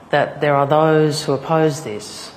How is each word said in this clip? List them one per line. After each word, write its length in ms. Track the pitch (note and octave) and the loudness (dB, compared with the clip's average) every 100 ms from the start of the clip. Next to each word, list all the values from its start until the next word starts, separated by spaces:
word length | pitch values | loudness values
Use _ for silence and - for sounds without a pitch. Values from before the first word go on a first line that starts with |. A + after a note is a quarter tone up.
| - | -2
that 300 | D3 C3+ - | 0 0 -2
there 140 | D3 C#3+ | 0 2
are 120 | C#3 | 2
those 580 | D3+ D#3+ D#3 D#3 D3 - | 4 4 4 2 0 -4
who 80 | |
oppose 500 | C3+ - D#3+ D#3+ C#3+ | -4 0 0 2 0
this 480 | - G#2 - - - | -8 -12 -12 -16 -16